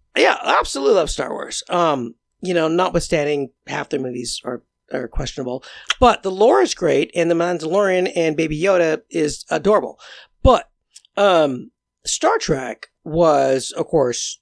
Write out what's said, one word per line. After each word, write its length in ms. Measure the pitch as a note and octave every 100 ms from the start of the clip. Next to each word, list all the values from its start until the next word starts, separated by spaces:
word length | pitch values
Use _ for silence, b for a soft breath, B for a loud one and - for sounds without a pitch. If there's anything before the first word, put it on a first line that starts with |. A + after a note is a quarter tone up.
| _ -
yeah, 220 | - -
I 140 | - -
absolutely 360 | - C#4 C#4
love 160 | G3 D3+
Star 200 | - C3+
Wars. 320 | - - - -
Um, 460 | F3 E3+ C#3+ A#2+ - _ _
you 140 | F3+
know, 140 | F3 D#3+
notwithstanding 800 | E3+ F#3 F3 - D#3+ D3 D3 C3+ _ -
half 240 | D3 C#3
their 100 | C#3+
movies 400 | B2+ B2+ A#2+ -
are, 180 | C3 B2 - _ _
are 160 | C3+ B2
questionable, 560 | - C3 - B2 B2+ B B B -
but 220 | B3 -
the 80 | G3
lore 300 | F#3 A3 F#4
is 120 | F4+
great, 360 | - E3 C#3 D3+
and 160 | E3+ E3+
the 40 |
Mandalorian 760 | E3+ F3 F3 D#3 F#3 G3+ F#3 F3+ -
and 200 | D#3+ D3+
Baby 220 | D#3+ D3+
Yoda 420 | F#3+ F#3 E3 D#3 -
is 340 | E3+ D3 - -
adorable. 480 | D#3+ D3+ G#3 C3 - B B B _
But, 280 | C4 A#3 - _ _ - _ -
um, 540 | G3+ F3 D3 B2+ - _ _ _ -
Star 320 | - D#4+ A4+
Trek 500 | - C#3 B2 G#2+ - _
was, 680 | - D#3 E3 C#3+ C3+ C3+ -
of 140 | - D#3+
course, 520 | E3 C3 A#2+ - -